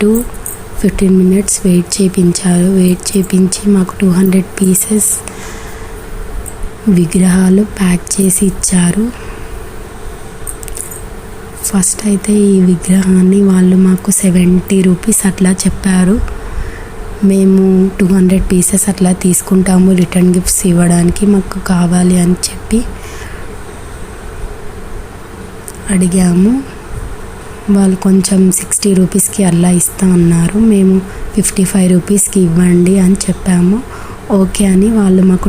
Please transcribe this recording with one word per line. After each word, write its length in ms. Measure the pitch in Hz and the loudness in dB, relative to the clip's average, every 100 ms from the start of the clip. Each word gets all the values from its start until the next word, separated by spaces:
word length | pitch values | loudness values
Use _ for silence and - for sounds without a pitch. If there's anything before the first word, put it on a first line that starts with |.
to 100 | 208 226 247 - - - - - | 0 0 -4 -10 -12 -14 -12 -2
ఫిఫ్టీన్ 340 | 202 - 190 185 | -2 0 2 4
మినిట్స్ 380 | 185 190 196 - 190 | 4 2 0 -2 0
వెయిట్ 240 | 180 175 - | 0 0 0
చేపించారు. 680 | 190 190 175 170 180 175 185 190 | 0 2 0 0 0 2 2 2
వెయిట్ 240 | 180 180 - | 2 0 -2
చేపించి 500 | 202 185 185 185 - 208 | -2 0 2 0 0 0
మాకు 180 | 196 185 - | 2 0 0
టూ 80 | 190 175 | 0 2
హండ్రెడ్ 320 | 190 190 180 - | 2 2 0 -2
పీసెస్ 520 | 190 185 - 214 - - - - - - - - - - - - - - - - - - 220 180 | 0 0 0 -2 -2 -4 -8 -14 -14 -12 -12 -12 -14 -14 -12 -12 -10 -10 -10 -10 -10 -6 0 2
విగ్రహాలు 640 | 165 190 185 185 185 190 214 - | 2 2 2 4 4 2 0 0
ప్యాక్ 260 | 185 175 - | 0 0 -2
చేసి 280 | - 190 - 196 | -2 0 0 -2
ఇచ్చారు. 520 | 175 - 180 175 185 233 - - - - - - - - - - - - - - - - - - - - - - - - - - | -2 -2 0 0 0 -4 -6 -12 -12 -12 -12 -12 -14 -14 -14 -14 -14 -14 -12 -12 -10 -10 -12 -12 -12 -14 -14 -14 -16 -16 -10 -2
ఫస్ట్ 340 | 196 - - 214 | 0 0 -2 -2
అయితే 240 | 196 208 208 202 | -2 2 2 4
ఈ 60 | 190 185 | 4 4
విగ్రహాన్ని 720 | 175 - 190 185 185 185 196 196 | 2 2 2 4 4 4 4 4
వాళ్ళు 260 | 185 180 185 190 | 4 4 4 4
మాకు 240 | 185 - 185 | 2 0 -2
సెవెంటీ 540 | 190 180 180 180 - 196 185 | 2 2 4 2 2 2 2
రూపీస్ 340 | 175 - 208 196 | 0 0 -2 -2
అట్లా 220 | - 185 190 | 0 0 0
చెప్పారు. 520 | 190 - 190 185 180 240 - - - - - - - - - - 196 | -2 -2 0 2 2 2 -2 -6 -8 -8 -8 -8 -14 -12 -10 -2 2
మేము 380 | 196 190 190 190 190 190 190 | 4 4 4 4 4 2 2
టూ 80 | 185 190 | 2 4
హండ్రెడ్ 300 | 180 190 - | 4 2 2
పీసెస్ 340 | 185 - 196 - | 0 0 0 -2
అట్లా 180 | 185 180 185 | 0 0 2
తీసుకుంటాము 680 | 185 175 - 190 185 185 185 180 | 0 0 0 0 2 4 4 2
రిటర్న్ 300 | 175 185 180 180 | 2 2 2 2
గిఫ్ట్స్ 260 | - - 190 | 0 -2 0
ఇవ్వడానికి, 520 | 170 175 175 170 175 208 | 2 2 2 2 0 2
మాకు 240 | 196 185 190 190 | 2 0 -6 -2
కావాలి 440 | 180 175 180 180 180 | 0 2 2 2 2
అని 140 | 175 180 - | 2 0 -4
చెప్పి 340 | - - 226 - - - - - - - - - - - - - - - - - - - - - - - - - - - - - - - | -8 -4 -2 -2 -8 -14 -14 -14 -12 -12 -14 -14 -14 -14 -14 -14 -14 -14 -12 -12 -10 -12 -12 -12 -12 -12 -16 -16 -16 -16 -14 -14 -12 -2
అడిగాము. 580 | 190 180 185 180 175 202 269 - - - - - - - - - - - 196 | 0 2 2 2 4 2 2 -4 -14 -12 -10 -10 -10 -12 -14 -14 -10 0 2
వాళ్ళు 200 | 196 185 196 | 2 2 2
కొంచెం 340 | 190 180 190 185 - | 2 2 2 2 0
సిక్స్టీ 320 | - - 202 190 | -4 -2 0 2
రూపీస్కి 440 | 180 196 - - 185 | 2 0 -2 0 0
అలా 200 | 170 180 175 | 2 2 2
ఇస్తా 280 | - - 190 180 | 0 0 2 4
అన్నారు. 420 | 170 170 170 208 226 | 4 2 2 2 2
మేము 240 | 202 190 190 190 - - - | 4 4 2 -2 -10 -6 -2
ఫిఫ్టీ 280 | - - 185 | -2 0 0
ఫైవ్ 180 | 196 180 | 2 2
రూపీస్కి 440 | 180 - 202 - 196 175 | 2 2 0 0 0 2
ఇవ్వండి 460 | 170 180 175 175 196 | 2 4 4 4 4
అని 120 | 185 196 | 2 2
చెప్పాము. 540 | - 175 190 175 175 220 - - - - - 196 | -2 -4 0 2 2 0 -4 -14 -14 -12 -2 0
ఓకే 240 | 190 - 196 | 0 0 2
అని 160 | 185 214 220 | 4 2 2
వాళ్ళు 240 | 196 185 185 | 4 4 4
మాకు 180 | 180 | 2